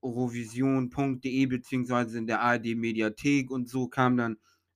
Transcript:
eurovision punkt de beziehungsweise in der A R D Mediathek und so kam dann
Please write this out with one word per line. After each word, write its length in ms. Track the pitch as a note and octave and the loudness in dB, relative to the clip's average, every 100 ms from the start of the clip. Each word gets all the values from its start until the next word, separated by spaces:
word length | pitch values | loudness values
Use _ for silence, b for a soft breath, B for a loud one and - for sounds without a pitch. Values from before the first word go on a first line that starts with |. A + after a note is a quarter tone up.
eurovision 880 | C3 A#2+ B2 A#2+ A2+ A#2+ C3+ C3+ B2 | -6 -2 -2 -4 -6 0 2 2 0
punkt 360 | C#3 C#3 B2 C3+ | 0 -2 -2 -2
de 220 | C3 C3+ | 2 2
beziehungsweise 720 | B2+ - B2+ B2 B2 A2+ A#2 | 0 -2 -4 0 0 0 -2
in 100 | A2+ | -2
der 140 | G#2+ | 2
A 120 | A#2+ | 2
R 60 | A#2+ | 2
D 160 | A2+ A#2 | 0 -2
Mediathek 760 | A#2 A2 G#2+ G#2+ C#3+ C#3+ C3 | -2 0 0 0 2 2 2
und 160 | C3 B2 | -4 -4
so 220 | B2+ B2 | -4 -4
kam 260 | - B2+ B2 | 2 2 2
dann 220 | A#2 A2 _ _ _ | 0 -4 _ _ _